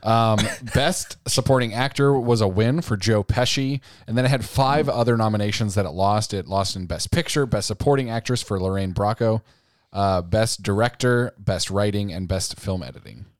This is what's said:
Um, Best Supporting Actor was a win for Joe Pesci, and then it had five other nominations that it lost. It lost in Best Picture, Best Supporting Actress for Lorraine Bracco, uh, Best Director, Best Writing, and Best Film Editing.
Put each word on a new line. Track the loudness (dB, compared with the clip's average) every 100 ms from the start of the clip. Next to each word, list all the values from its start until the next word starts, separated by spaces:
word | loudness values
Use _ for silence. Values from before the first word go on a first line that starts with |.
Um, | 2 4 4 2 0 -4 -2
Best | 0 0 -2 -6 -12 -4
Supporting | -2 2 2 2
Actor | -2 -4 2 2
was | 2 2 2
a | 2
win | 2 2 2
for | 0 -2
Joe | 2 0
Pesci, | 2 0 0 0 -2 -4 -8 -20 -6
and | 0
then |
it | 2
had | 2
five | -2 0 2 2 2
other | 0 2 4
nominations | 2 2 -2 -2 -2
that | 0 -2
it |
lost. | 0 2 2 0
It | -6 -4
lost | -2 -2 -4
in | -6
Best | -6 -2
Picture, | -2 0 0 0
Best | 0 -2
Supporting | -4 2 2 2
Actress | -4 -2 -4
for | -2 -2
Lorraine | -2 -2 -2
Bracco, | 0 -2 0 2 0 -2 _ _ _ _
uh, | -2 2 2
Best | 0 0 0 -2
Director, | -2 0 0 0 0 2 0 -4
Best | -4 -2 -2
Writing, | 0 0 0 -4
and | -6 -4
Best | -4 -4 -8
Film | -6 -6
Editing. | -6 -14 -20 -20 -20